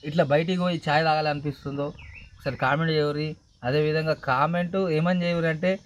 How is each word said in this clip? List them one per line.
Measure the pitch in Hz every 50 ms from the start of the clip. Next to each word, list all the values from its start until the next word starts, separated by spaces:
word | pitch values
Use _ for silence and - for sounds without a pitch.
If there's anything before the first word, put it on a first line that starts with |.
| - 156
ఇట్లా | 147 175 165 131
బయటికి | 143 151 165 175 185 180 175
పోయి | 180 170 156 -
చాయ్ | 156 147 156 160
తాగాలనిపిస్తుందో | 160 156 156 156 151 147 147 143 147 139 - - 143 139 139 143 147 - - - - - - - - -
ఒకసారి | - - 143 127 - 139
కామెంట్ | 131 139 156 165 165 160
చేయుర్రి. | 151 147 147 147 147 151 156 160 - _ _ _ _ -
అదేవిధంగా | 123 135 151 151 151 151 160 156 160 151 - - 139
కామెంట్ | 127 131 147 160 170 175 175 170 180 196 190 180 156
ఏమని | 156 160 175 185 180 175
చేయుర్రి | 175 170 170 165 165 160
అంటే | 151 175 180 190 196 -